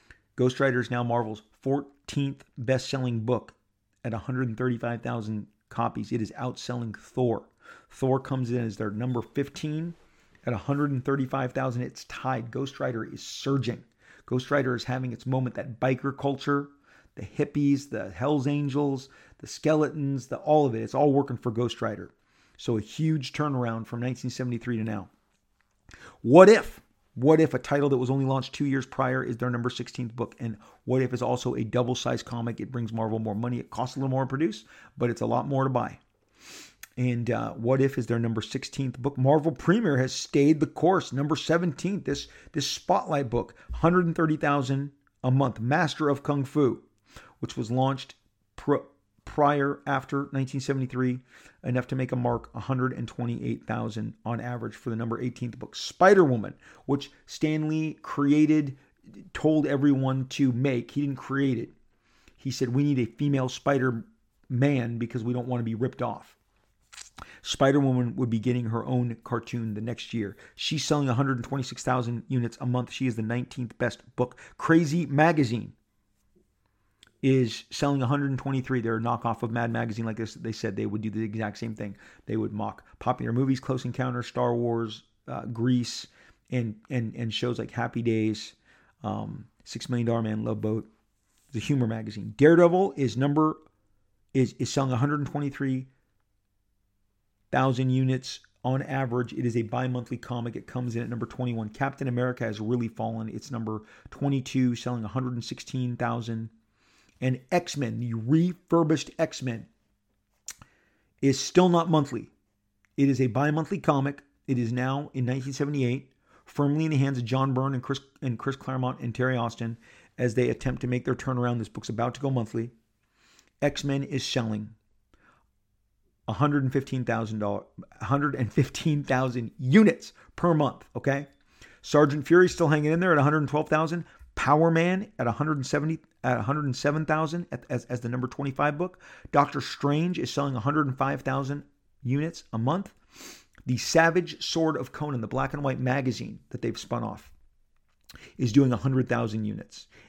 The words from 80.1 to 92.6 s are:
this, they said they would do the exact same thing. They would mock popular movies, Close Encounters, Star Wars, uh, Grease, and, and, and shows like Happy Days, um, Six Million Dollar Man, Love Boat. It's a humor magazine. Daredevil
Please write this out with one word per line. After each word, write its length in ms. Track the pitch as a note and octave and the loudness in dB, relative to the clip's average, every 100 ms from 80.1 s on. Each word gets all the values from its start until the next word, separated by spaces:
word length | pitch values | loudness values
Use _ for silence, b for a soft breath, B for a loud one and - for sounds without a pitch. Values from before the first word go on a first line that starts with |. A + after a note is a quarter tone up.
| A2 | -6
this, 200 | A2 - | -8 -8
they 180 | A2+ | -8
said 220 | A2 A2 G2 | -6 -4 -4
they 100 | G#2+ | -4
would 160 | G#2 | -4
do 80 | G#2+ | -4
the 140 | G#2 | -4
exact 340 | A2 A2 G#2+ G#2 | -4 -4 -6 -6
same 180 | A2+ G#2+ | -8 -8
thing. 220 | G#2+ G2+ B B - | -10 -12 B B -6
They 120 | A2 | -4
would 160 | A2 | -2
mock 300 | G#2+ G#2 - b - | -4 -6 -8 b -6
popular 340 | - B2+ A#2 | -4 -2 -2
movies, 260 | A#2 C3+ C3 | 0 2 0
Close 240 | - C3 | -2 -4
Encounters, 440 | B2 A#2+ B2+ B2 A#2+ | -4 -4 -4 -4 -6
Star 280 | - B2 A#2+ | -2 0 0
Wars, 480 | A#2+ A#2 A2+ G#2+ - _ - | 0 -2 -4 -8 -18 _ -12
uh, 180 | B2+ - | -10 -8
Grease, 640 | A2+ A#2+ B2 A#2+ - - b b b _ | -2 2 2 0 -6 -14 b b b _
and, 240 | B2+ A2+ G#2 - | -4 -2 -6 -6
and, 240 | C3 A2 B2 | -4 -4 -4
and 180 | A#2 | -6
shows 260 | A2 B2 A#2 | -2 -2 -2
like 120 | A2+ | -6
Happy 300 | - A#2 A#2+ | -6 -4 -2
Days, 520 | A#2 A2 A2 G#2+ - - b b b b | 0 2 2 -2 -6 -20 b b b b
um, 420 | G#2+ G#2 G#2+ G#2+ - _ - | -6 -6 -6 -10 -16 _ -14
Six 240 | A2 - | -12 -4
Million 180 | B2 A#2 | -2 0
Dollar 140 | A#2 | 0
Man, 220 | A2 G#2+ A2+ | -2 -2 -4
Love 160 | G#2+ | -4
Boat. 280 | G#2+ A2 - _ _ _ _ _ _ | -2 -4 -6 _ _ _ _ _ _
It's 100 | A#2+ | -6
a 20 | |
humor 280 | - C#3+ A#2 | 0 2 0
magazine. 460 | A2+ A2 G#2 G#2+ G#2 | -2 -6 -10 -8 6
Daredevil 560 | C#3+ E3 | 8 10